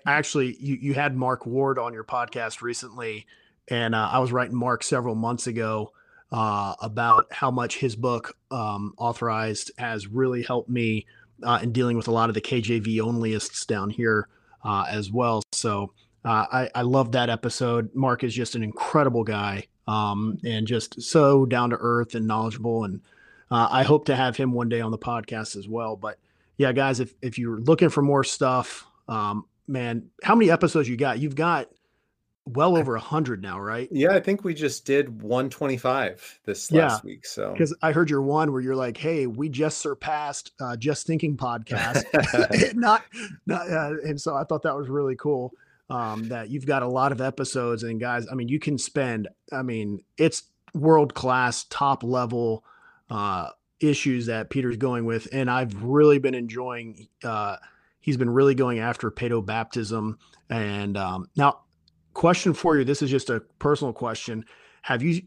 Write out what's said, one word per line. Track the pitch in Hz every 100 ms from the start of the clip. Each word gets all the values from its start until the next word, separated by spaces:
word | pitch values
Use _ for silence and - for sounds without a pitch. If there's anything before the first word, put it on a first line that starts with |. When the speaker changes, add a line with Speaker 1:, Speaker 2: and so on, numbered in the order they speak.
| 143
Speaker 1:
actually, | 147 147 151 127 -
you, | 139 127
you | 139 139
had | 147 131
Mark | 127 123 117
Ward | 131 139 127
on | 117
your | 113
podcast | 110 127 120 123 113 -
recently, | 120 117 123 120 113 107 - _ _ _ -
and, | 117 113 113
uh, | 107
I | 131
was | 127
writing | 123 123 123
Mark | 123 117
several | - 131 120 113
months | 117 123 123
ago, | 113 110 110 107 _ _ _ _
uh, | 117 110 104 101 -
about | 110 107 117 113 -
how | - 135
much | 127 120 -
his | 131 110
book, | 123 117 - - -
um, | 127 107 101 104 -
Authorized, | 117 113 117 110 110 104 - -
has | 120 110 98
really | 120 131 123
helped | 120 123 120
me, | 123 113 110 - _ _ _
uh, | 120 113
in | 117
dealing | 120 120 117
with | 110
a |
lot | 113 117
of |
the | 107
K | - 127
J | 110 117
V | 107 110
onlyists | 113 117 113 107 - - -
down | 107 101
here, | 107 117 107 - _ _ _
uh, | 107 98 -
as | 107 95
well. | 117 120 110 -
So, | - 113 101 101 - _ _ 117
uh, | 110 104
I, | 127 123
I | 123
love | 123 135 117
that | 123 120
episode. | 113 120 - 123 117 110
Mark | 131 131 120
is | 123
just | 113 117 120
an |
incredible | 107 - - 156 139 117
guy, | 107 104 101 98 - _ -
um, | 107 104 101 110 98
and | 120 110 110
just | 117 - -
so | - 165 139 139 127
down | 123 123
to | 117
earth | 120 120 113 117
and | 110
knowledgeable. | 110 113 107 117 113 104
And, | 104 - _ _ _ -
uh, | 120 113
I | 131
hope | 135 151 147
to | 127
have | 131 117
him | 131
one | 120 117
day | 117
on | 113
the | 110
podcast | 120 117 104 113 107 101
as | 98
well. | 113 110 101
But | 107 - _ _ _ -
yeah, | 131
guys, | 127 135 131
if, | 120 _
if | 123 123
you're | 117 110
looking | 123 160 165
for | 147
more | 143 139
stuff, | 131 - 131 127 - - - _ -
um, | 110 104 107 - _ -
man, | 131 120 117 - -
how | -
many | 226 190
episodes | 165 180 160 123
you | 120
got? | 139 117
You've | 147 135
got | 165 156 - _ _ _ _ _ _ _ 135
well | 127 175 170
over | 135 113
a |
hundred | - 156 131 104
now, | 98 92
right? | 101 117 127
Speaker 2:
Yeah, | 139 165
I | 196
think | 196 202
we | 190 151
just | 147 -
did | - 139 131 110
one | 107 123 135
twenty-five | - 139 123 127 135 107 - - -
this | - 98 -
Speaker 1:
Yeah, | 160 147
Speaker 2:
last | 110
week. | - - -
So | - 50 -
Speaker 1:
'cause | 151 -
I | 160
heard | 151 160
your | 139
one | 139 151 156
where | 131
you're | 127 131
like, | 123 110
"Hey, | 156 160 127
we | 113 156
just | 131 156 -
surpassed, | 151 135 - 151 147 139 - -
uh, | 127 120
Just | 139 143 -
Thinking | 160 160 139
podcast." | 123 120 - 113 117 123 -
<laughs> | - - - - 185 - 240
Speaker 2:
<laughs> |
Speaker 1:
Not, | 233 220 - 233 208 156 -
not, | 175 175
uh, | 160 147 156
and | 156 143
so | 165 139
I |
thought | 143 151
that | 160 139
was | 127
really | 143 135 131
cool, | 147 135 127 - _ _ -
um, | 123 113 107 113
that | 120 110
you've | 135 135
got | 135
a | 123
lot | 127 139
of | 123
episodes. | 131 - 131 135 120 113
And | 117 113
guys, | 120 120 113
I |
mean, | 127 120
you | 156
can | 151 135
spend, | - 147 131 113 98 - _
I | 139
mean, | 127 113 104 101 - -
it's | 160 - - _ _
world-class, | 151 156 160 147 - 127 127 123 - -
top-level, | - 139 131 120 127 120 120 117 110 - _ - _ -
uh, | 110 101 92 73 - _ -
issues | 151 139 143 123 117
that | 113 -
Peter's | 139 123 113
going | 131 120 113
with. | 113 -
And | 135 123
I've | 123 120 98
really | 120 143 151 143
been | 131
enjoying, | 127 117 117 127 120 113 98 107 _
uh, | 123 107 104 95 - _ _ _
he's | 151 127
been | 120
really | 127 139
going | 131 127 117
after | 117 - 113
paedo | - 120 117
baptism. | 101 113 110 120 104 113 107 107 _ _ -
And, | 117 104 101 101 101
um, | 95 92 - -
now, | 143 - _ _ _ _ _
question | - 175 175 190
for | - 175 151
you, | 127
this | 139
is | 135
just | 131 -
a | 113 - -
personal | 147 147 135
question. | - 120 110 - 110 - - - _
Have | - 123
you, | 156 170